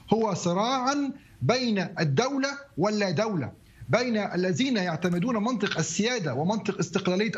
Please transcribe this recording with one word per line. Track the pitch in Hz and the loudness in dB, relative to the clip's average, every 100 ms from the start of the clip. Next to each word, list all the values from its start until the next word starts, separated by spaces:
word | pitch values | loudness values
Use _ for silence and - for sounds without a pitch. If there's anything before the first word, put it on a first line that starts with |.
| - | 0
هو | 220 220 | 2 2
صراعًا | 175 175 180 233 262 247 285 277 - - - | 0 0 0 2 2 0 0 -2 -6 -16 -4
بين | 123 247 247 202 170 - | 0 2 2 0 0 0
الدولة | 160 135 254 277 277 269 - - | 2 2 2 0 -2 -4 -10 -2
واللا | 202 214 196 | 0 2 0
دولة، | 165 240 175 110 - - - - | 0 0 0 -4 -8 -20 -18 0
بين | 208 254 214 | 0 2 0
الذين | 196 175 185 180 269 220 | 0 0 0 2 0 0
يعتمدون | 180 156 180 175 226 226 | 0 -2 0 0 0 0
منطق | 214 247 196 160 | 0 0 -2 -2
السيادة | 156 170 214 247 156 | -2 -2 0 0 -2
ومنطق | 123 170 220 - 185 | -2 0 -2 -2 -4
استقلالية | 170 190 185 185 220 | -2 -2 0 0 0